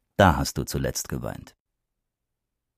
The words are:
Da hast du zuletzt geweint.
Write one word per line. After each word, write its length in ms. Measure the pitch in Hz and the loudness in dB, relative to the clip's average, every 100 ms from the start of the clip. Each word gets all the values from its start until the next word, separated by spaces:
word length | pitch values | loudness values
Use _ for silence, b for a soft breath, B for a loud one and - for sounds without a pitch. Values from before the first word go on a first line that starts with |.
| _ - | _ 4
Da 220 | 98 67 | 6 4
hast 200 | - - | 0 -4
du 60 | |
zuletzt 460 | 62 71 67 - - | -4 -2 -4 -4 -6
geweint. 480 | 69 60 50 - - _ _ _ _ _ _ _ _ _ _ _ | -8 -8 -10 -16 -20 _ _ _ _ _ _ _ _ _ _ _